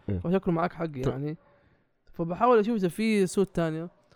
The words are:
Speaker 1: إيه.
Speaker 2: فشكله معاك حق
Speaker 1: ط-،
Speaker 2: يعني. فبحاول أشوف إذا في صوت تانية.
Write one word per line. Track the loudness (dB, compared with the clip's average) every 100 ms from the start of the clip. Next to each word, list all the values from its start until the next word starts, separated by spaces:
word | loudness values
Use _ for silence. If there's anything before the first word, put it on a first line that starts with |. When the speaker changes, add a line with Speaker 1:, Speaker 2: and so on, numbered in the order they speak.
| -6
Speaker 1:
إيه. | -4
Speaker 2:
فشكله | 0 0 0
معاك | 0 -2
حق | -4 -8
Speaker 1:
ط-، | -4
Speaker 2:
يعني. | -4 -2 -6 -10 _ _ _ _ _ _ _
فبحاول | -8 -6 2 4 6
أشوف | 4 0
إذا | 0
في | 0 0 2 2
صوت | 2 0
تانية. | 0 -2 -4 -10 _ _